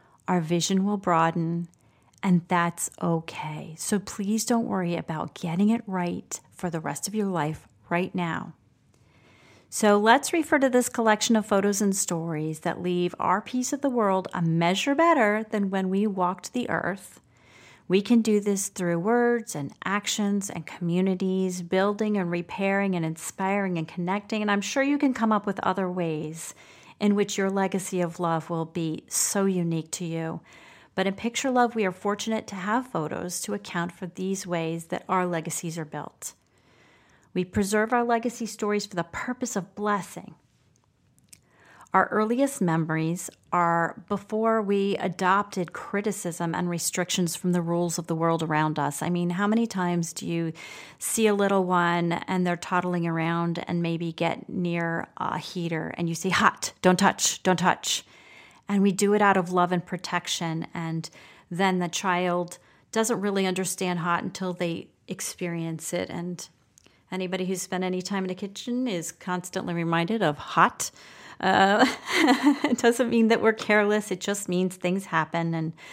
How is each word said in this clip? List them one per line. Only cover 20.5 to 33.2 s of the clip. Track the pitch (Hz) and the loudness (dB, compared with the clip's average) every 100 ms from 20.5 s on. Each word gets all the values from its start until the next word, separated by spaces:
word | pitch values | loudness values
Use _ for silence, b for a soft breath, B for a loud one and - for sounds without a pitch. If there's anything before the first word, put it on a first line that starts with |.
| - 156 | -8 -10
communities, | - 170 175 190 185 190 190 185 180 | -6 0 2 2 2 0 0 0 -2
building | 170 190 202 208 214 202 | -2 2 2 0 0 0
and | 175 | 0
repairing | 175 175 - 196 196 196 180 | -2 -4 -2 0 2 0 0
and | |
inspiring | 160 160 - - 190 202 190 175 | -2 -4 -10 -4 -2 0 0 -2
and | 160 | -4
connecting. | - 175 202 202 220 | -4 -2 -4 -2 -2
And | 208 | 0
I'm | 202 | 0
sure | 202 277 | 0 0
you | 277 285 | 2 4
can | 285 | 2
come | 240 220 | 2 2
up | 208 208 | 2 0
with | 196 | -2
other | - 185 185 | 0 0 -2
ways | 180 165 156 156 160 - - B B B B | -2 -2 -2 -6 -10 -14 -16 B B B B
in | 208 | 2
which | 202 202 - | 4 2 0
your | 190 | 0
legacy | 196 190 190 180 185 | 2 0 -2 -2 -2
of | 175 165 | -2 0
love | 170 165 156 | 0 0 -2
will | 170 160 | -4 -4
be | 170 160 156 - | -4 -4 -4 -6
so | - - 202 196 | -2 0 2 2
unique | 180 170 165 160 | 2 0 -2 -4
to | - 175 | -6 -6
you. | 165 160 160 - B B B B - | -4 -4 -8 -12 B B B B -2
But | 190 | -2
in | |
Picture | 190 233 233 269 | -2 -4 -2 0
Love, | 247 240 226 | 4 2 2
we | 190 | -2
are | |
fortunate | 175 202 202 220 220 214 | 0 -2 -2 -2 -4 -6
to | 196 | -6
have | 190 233 247 | -2 -2 -2
photos | 165 151 87 | -4 -4 -4